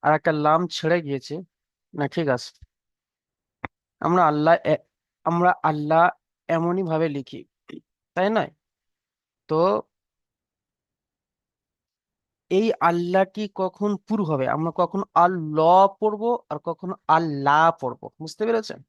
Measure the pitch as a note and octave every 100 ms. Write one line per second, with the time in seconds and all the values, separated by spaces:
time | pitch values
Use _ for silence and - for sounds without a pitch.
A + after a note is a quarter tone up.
0 | - D3+ - D#3 D3+ D#3+ F3 - D#3+ F3
1 | D3+ C#3 - D#3 F#3+ _ _ _ _ -
2 | D#3 - D3+ B2 - _ - _ _ _
3 | _ _ _ _ _ _ - _ _ _
4 | D#3 F3+ E3 D3 D3+ E3 - D3+ _ _
5 | _ _ - E3+ F3+ - E3+ D3+ D3 D#3+
6 | F3 - _ _ - E3 E3+ F3+ F#3 D#3+
7 | D#3+ C#3+ C3 C3 - _ _ - _ _
8 | _ - F#3+ A3+ - _ _ _ _ _
9 | _ _ _ _ _ D#3+ F3+ G#3 - _
10 | _ _ _ _ _ _ _ _ _ _
11 | _ _ _ _ _ _ _ _ _ _
12 | _ _ _ _ _ F#3 A3 - E3 E3+
13 | F3 F#3 F#3+ G3+ G#3 - F#3 _ G#3 G3+
14 | _ G#3+ F3 D3 C3 D3 E3 D#3 F3 F#3+
15 | - - F3 F#3 D#3 D3+ D#3+ F#3 G3 G3
16 | G#3+ G#3 A3+ A#3+ - D3 - E3 F#3 F#3
17 | - D#3 E3 C#3+ C#3 D3 E3 E3 B2+ B2
18 | - _ D#3 - G#3+ A3+ G#3+ -